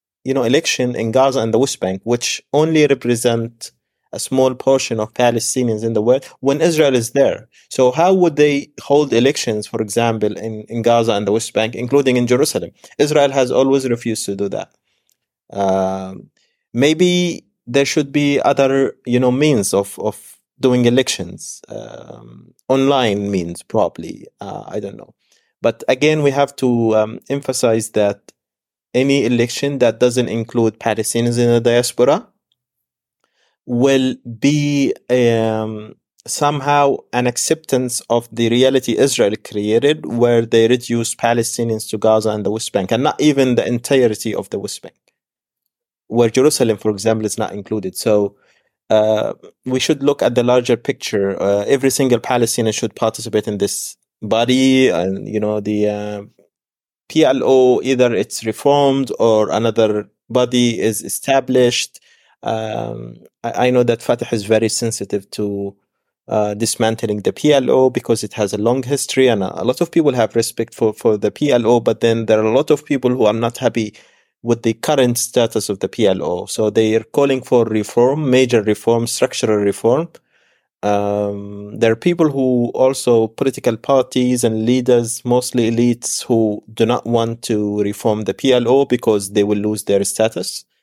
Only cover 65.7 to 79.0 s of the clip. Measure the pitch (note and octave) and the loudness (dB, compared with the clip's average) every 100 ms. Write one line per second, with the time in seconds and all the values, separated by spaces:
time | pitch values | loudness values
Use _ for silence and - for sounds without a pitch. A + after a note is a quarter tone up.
65.7 | G2 _ _ _ _ - G#2+ G#2 G#2 A2+ | -12 _ _ _ _ -4 -2 -2 -2 -4
66.7 | - A2+ A2+ G#2+ G#2 G2 - D3+ C#3 B2+ | 0 -2 0 -2 0 -2 0 2 2 4
67.7 | C3 C3 B2 - A2+ G#2 - G2+ G#2 A2 | 4 2 0 -2 -2 -2 -4 -4 0 0
68.7 | C3 B2 C#3+ - C3 C3 A2 F#2+ - A2+ | 0 -2 -4 -2 2 2 2 -2 -2 -4
69.7 | - E3+ E3+ D3 B2+ A2 A#2 - - A2+ | -2 -2 2 2 2 0 0 -2 -6 -8
70.7 | - A2 - A#2 G#2 G#2 - D3 B2 A2+ | -2 -2 0 0 0 -2 -2 0 2 2
71.7 | A#2+ A2+ G#2+ A#2 A2+ A2 G#2+ A2 B2+ D3+ | 2 2 0 0 0 2 2 4 0 2
72.7 | D3 - C3+ B2+ B2+ G#2+ A2+ A#2 - B2 | 0 0 -2 0 2 2 2 -2 -2 -2
73.7 | A#2 G#2+ - _ _ _ _ A#2 A2+ A#2 | -2 -6 -10 _ _ _ _ -4 0 0
74.7 | A2 - C#3+ B2 A#2+ - B2+ A#2 A2 - | -2 0 2 2 0 -2 0 0 -2 -4
75.7 | G2 - - G2+ F#2+ D2+ F2+ G2+ - G#2+ | -6 -6 0 0 0 -2 -6 -6 -2 0
76.7 | G#2 A2 A2 - - C#3 C3 - B2 A2+ | 2 2 0 -2 0 0 -2 0 2 2
77.7 | A2 G#2 A#2+ B2 D3+ C#3+ B2+ B2 A#2 G#2 | -2 -2 2 2 2 2 2 4 2 0
78.7 | G#2 A#2 A#2 | 0 0 0